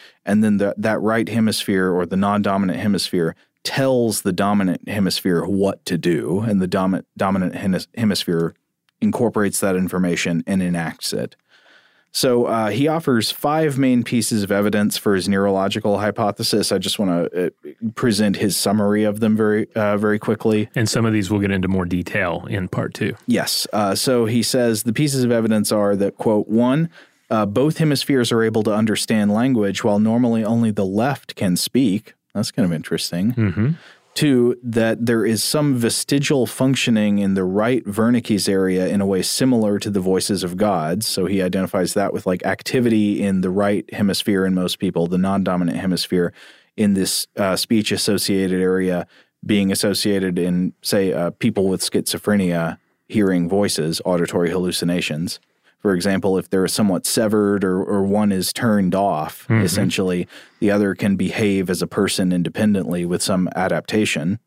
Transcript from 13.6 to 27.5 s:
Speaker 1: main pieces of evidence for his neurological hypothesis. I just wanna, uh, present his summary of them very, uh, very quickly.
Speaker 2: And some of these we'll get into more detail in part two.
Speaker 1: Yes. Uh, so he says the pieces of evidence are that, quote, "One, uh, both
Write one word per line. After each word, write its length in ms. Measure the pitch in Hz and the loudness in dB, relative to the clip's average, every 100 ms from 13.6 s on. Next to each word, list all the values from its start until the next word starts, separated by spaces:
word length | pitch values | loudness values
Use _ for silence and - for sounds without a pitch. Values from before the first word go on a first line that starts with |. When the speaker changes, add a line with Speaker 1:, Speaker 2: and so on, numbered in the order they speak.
| 160 135 | 0 2
Speaker 1:
main 240 | 135 123 | 2 2
pieces 400 | 117 120 - 110 | 2 -2 0 0
of 80 | 98 | 0
evidence 480 | 101 104 104 104 - | 0 2 2 0 0
for 160 | 107 98 | 0 2
his 120 | 90 | 2
neurological 720 | 98 101 95 98 107 104 98 | 2 2 2 0 -2 0 0
hypothesis. 720 | 104 107 104 101 117 107 - | 0 0 -2 -2 0 0 0
I 60 | 98 | 0
just 220 | 92 - | -2 -2
wanna, 240 | 98 87 85 87 | 0 0 -2 -2
uh, 140 | 87 - 76 - 113 - | -4 -6 -16 -8 -8 -2
present 400 | 127 101 107 87 | 0 2 0 0
his 200 | 104 82 | -2 0
summary 480 | 101 107 104 104 | 0 2 2 2
of 160 | 107 104 | 0 0
them 160 | 110 107 | 2 2
very, 320 | 107 107 104 110 | 2 0 -2 -2
uh, 220 | 104 104 | 0 2
very 220 | 107 104 | 0 0
quickly. 500 | - 104 110 107 110 131 | 0 -2 0 0 0 -2
Speaker 2:
And 120 | 107 | -2
some 200 | 127 113 | 0 0
of 60 | |
these 180 | 107 92 | 0 0
we'll 80 | 104 | 0
get 80 | 101 | 0
into 180 | 95 92 | 0 0
more 180 | 95 87 | -2 -2
detail 600 | 90 87 104 90 85 - | -4 -4 -2 -2 -4 -6
in 200 | 98 92 | -6 -6
part 260 | - - | -4 -6
two. 220 | - - - - | -4 -6 -6 -2
Speaker 1:
Yes. 400 | 220 - - - | -2 -2 -4 -4
Uh, 220 | 104 101 101 | -2 0 0
so 300 | 135 123 110 | 0 0 2
he 180 | 117 | 0
says 400 | 107 131 120 107 | 0 0 0 0
the 100 | 120 | -2
pieces 300 | 120 147 135 | -2 0 0
of 80 | 120 | 2
evidence 400 | 117 110 110 104 | 2 2 2 2
are 240 | 107 101 101 | 0 2 2
that, 220 | 98 - | 0 -2
quote, 300 | 120 107 - | 0 0 2
"One, 440 | 113 123 143 165 - - _ - | 2 2 2 -2 -6 -20 _ -4
uh, 160 | 113 | -2
both 320 | 104 | 0